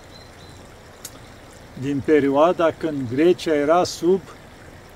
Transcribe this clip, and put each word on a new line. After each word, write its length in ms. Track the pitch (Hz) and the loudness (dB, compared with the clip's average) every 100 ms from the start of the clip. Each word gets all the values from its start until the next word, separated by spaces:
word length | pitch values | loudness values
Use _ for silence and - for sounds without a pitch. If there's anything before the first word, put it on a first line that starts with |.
| - - - - - - - - - - - - - - - - - - | -20 -20 -20 -20 -20 -20 -20 -20 -20 -20 -20 -20 -20 -20 -20 -20 -20 -12
Din 200 | 131 143 - | -6 -4 2
perioada 680 | 151 139 139 165 185 160 - | 2 4 2 2 2 -2 -2
când 320 | 165 147 127 | -6 -6 -6
Grecia 400 | 131 165 175 - | 0 2 2 0
era 300 | 147 143 170 | -2 2 0
sub 380 | 175 - 165 190 - - - - - - - | 0 -2 -2 -2 -4 -20 -20 -20 -20 -20 -20